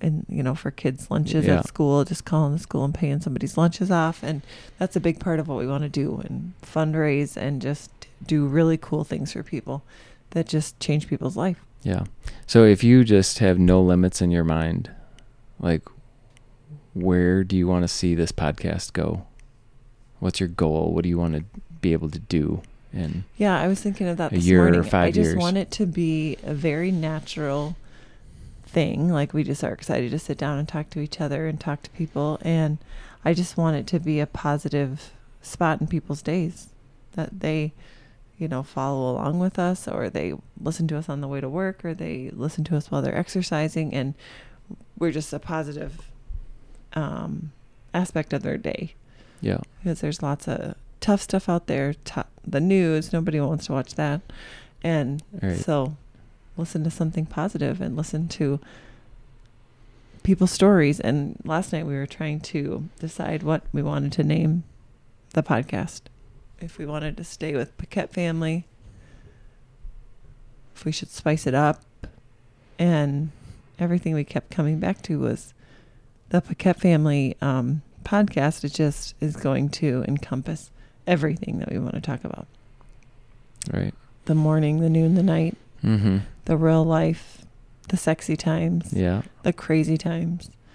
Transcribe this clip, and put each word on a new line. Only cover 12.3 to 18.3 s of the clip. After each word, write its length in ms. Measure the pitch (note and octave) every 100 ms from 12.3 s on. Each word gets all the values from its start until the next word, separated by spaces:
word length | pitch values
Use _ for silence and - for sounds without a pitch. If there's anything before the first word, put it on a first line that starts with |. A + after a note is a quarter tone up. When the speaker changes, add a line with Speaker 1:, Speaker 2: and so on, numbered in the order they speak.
| - -
Speaker 2:
So 180 | A2+
if 180 | A2 G2
you 200 | A#2+ B2+
just 340 | A2+ G2+ F#2+ -
have 200 | G2 F2+
no 220 | F2+ F#2
limits 380 | F#2 F2+ F#2 -
in 80 | F2+
your 140 | F2
mind, 460 | D#2+ D#2+ D#2+ F2 - - - - - - - -
like, 240 | F2+ E2 - - - - - - - - - D3 -
where 500 | F#2 F#2 F2+ F2+ F#2+
do 120 | F#2+ F#2+
you 100 | F2
wanna 200 | F2+ F2
see 260 | - F2
this 180 | E2+ E2